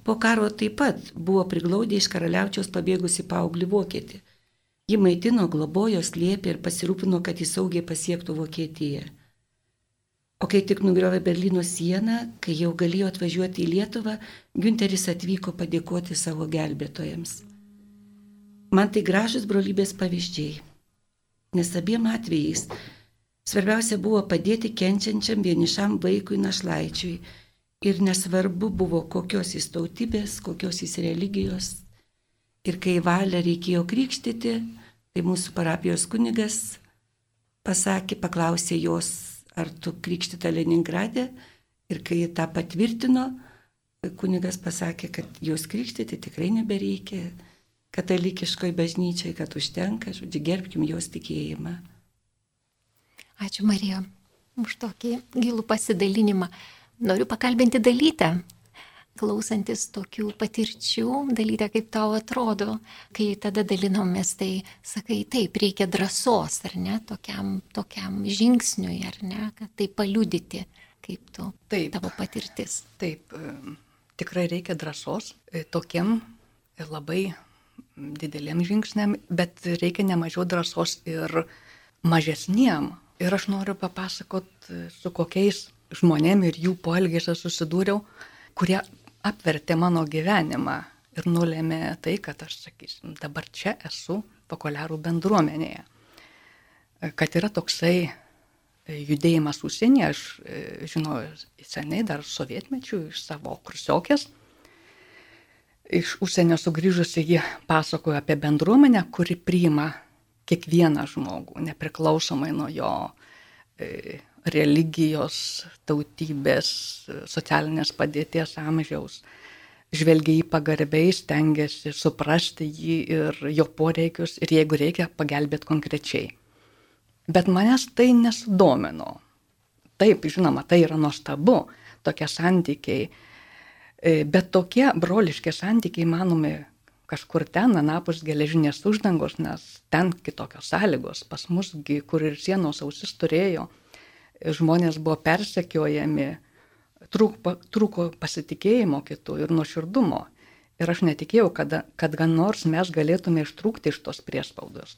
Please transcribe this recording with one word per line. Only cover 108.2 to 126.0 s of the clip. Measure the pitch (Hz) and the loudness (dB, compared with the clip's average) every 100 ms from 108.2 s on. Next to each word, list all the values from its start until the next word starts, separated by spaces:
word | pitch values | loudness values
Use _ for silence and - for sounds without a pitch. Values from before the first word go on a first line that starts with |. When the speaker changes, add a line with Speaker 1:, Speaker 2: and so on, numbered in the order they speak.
| 147 151 | 0 0
Speaker 3:
bendruomenę, | 151 147 160 254 285 214 170 | 2 4 6 10 10 8 4
kuri | - 170 175 | 0 -2 -2
priima | - 180 170 147 151 - - _ _ _ - | 0 4 6 4 0 -6 -18 _ _ _ -2
kiekvieną | 175 160 170 165 147 143 | -2 4 6 8 6 0
žmogų, | - 120 92 - - | -4 -4 -6 -10 -8
nepriklausomai | 160 143 156 - 156 156 - 147 151 | -8 -8 -8 0 2 2 0 -2 -2
nuo | - 147 | -4 -6
jo, | 156 - - - - - - - - _ - | -4 -2 -2 -6 -12 -20 -20 -20 -20 _ -14
e, | - - - - - _ | -12 -10 -12 -14 -18 _
religijos, | 165 151 147 151 160 156 156 151 151 - - - 170 - - | -2 2 4 4 4 2 2 0 -4 -4 -8 -8 -12 -10 -4
tautybės, | 147 147 - 156 143 135 131 - - - - - - - | -2 -4 -8 -6 -2 0 2 0 -4 -8 -12 -14 -14 -8
socialinės | - - 151 151 160 151 | -6 0 0 0 -2 -2
padėties, | - 147 147 160 165 156 - | -2 -2 -2 -2 -2 -4 -6
amžiaus. | 156 160 151 147 131 - - - - - - _ _ | -2 -2 -2 -6 -8 -14 -20 -20 -20 -20 -20 _ _
Žvelgia | 151 160 160 156 160 | 2 6 6 6 4
jį | 160 | 2
pagarbiai, | 160 151 156 147 156 175 | 0 0 0 2 4 4
stengiasi | 175 - 151 156 151 147 - 151 | 2 0 2 4 2 0 -4 -10
suprasti | - 156 - 143 170 - - | -2 -2 0 2 2 0 -4
jį | 151 156 160 165 - | -8 -6 -2 -2 0
ir | 160 151 151 139 | 0 -2 -4 -2
jo | 151 156 | 0 0
poreikius | - 160 165 165 - 170 - | 2 0 2 0 -2 -6 -4
ir | 165 156 | 2 4
jeigu | 156 151 | 4 2
reikia, | 147 170 165 - | 2 0 -4 -2
pagelbėt | 147 143 147 151 - | -2 -2 -2 -4 -2
konkrečiai. | 156 - 147 | -2 -2 -6